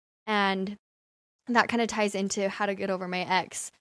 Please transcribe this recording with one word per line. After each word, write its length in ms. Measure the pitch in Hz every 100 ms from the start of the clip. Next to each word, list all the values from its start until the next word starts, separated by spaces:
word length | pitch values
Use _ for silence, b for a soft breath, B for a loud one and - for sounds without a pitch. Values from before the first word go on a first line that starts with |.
| _ _ -
And 500 | 214 196 190 190 202 _ _ _ _ _ _ -
that 220 | 233 208
kinda 180 | 233 226
ties 280 | 220 208
into 360 | 196 196 208 196
how 160 | - 202
to 80 |
get 160 | 196 190
over 180 | 185 185
my 120 | 180
ex, 520 | 180 185 165 - - _